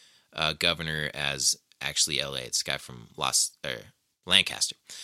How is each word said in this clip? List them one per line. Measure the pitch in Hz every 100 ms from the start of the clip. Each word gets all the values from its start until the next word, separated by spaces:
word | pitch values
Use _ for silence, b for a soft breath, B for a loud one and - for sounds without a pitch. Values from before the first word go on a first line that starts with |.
| b b b
uh, | - 78
governor | 76 85 82 80 76 73
as | 73 71 69 67 - _ _
actually | 69 73 - 69
L | 69 65
A. |
It's | 62 -
a | -
guy | 67
from | - 62 57 -
Los, | 65 - - - 71
er, | 58 50 _ _ _ 87
Lancaster. | 95 - - - - - B